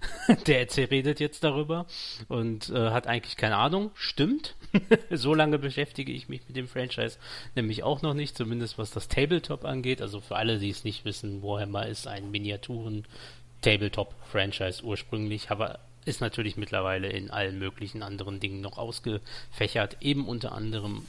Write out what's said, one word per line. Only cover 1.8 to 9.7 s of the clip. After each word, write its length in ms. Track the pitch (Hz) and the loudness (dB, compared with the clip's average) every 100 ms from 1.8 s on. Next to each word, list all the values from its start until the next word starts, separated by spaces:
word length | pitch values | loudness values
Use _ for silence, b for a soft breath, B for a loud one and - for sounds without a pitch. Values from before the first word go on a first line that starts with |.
| 170 B B B 110 | -4 B B B -4
und, 420 | 123 113 110 - | -2 0 -2 -2
äh, 220 | 123 113 | 2 4
hat 160 | 117 117 | 2 2
eigentlich 300 | 117 - - | -2 -2 0
keine 200 | 110 104 | 2 4
Ahnung.“ 320 | 131 190 208 - | 4 4 0 -4
Stimmt. 600 | - - 156 294 - - - | -4 2 4 4 0 -10 2
<laughs> 380 | 196 - 220 - | 2 8 6 6
So 240 | 160 131 | 0 4
lange 240 | 156 151 147 | 6 6 6
beschäftige 540 | 139 135 143 - 135 | 2 -2 -2 -4 -6
ich 180 | 127 - | -6 -8
mich 120 | 127 - | -10 -8
mit 80 | 127 | -8
dem 120 | 123 | -6
Franchise 500 | 127 127 - 113 - B B B - | -4 -4 -2 -2 -4 B B B 0
nämlich 260 | 110 110 | 0 2
auch 220 | - 143 | 0 2
noch 100 | 160 | 0
nicht, 240 | 143 147 - | 0 -2 -2
zumindest 400 | 113 120 117 - | -2 0 -2 -4
was 140 | 110 | -4
das 160 | - - | -4 0
Tabletop 580 | - 147 175 - 143 | 4 6 4 2 -4
angeht. 380 | 151 | -2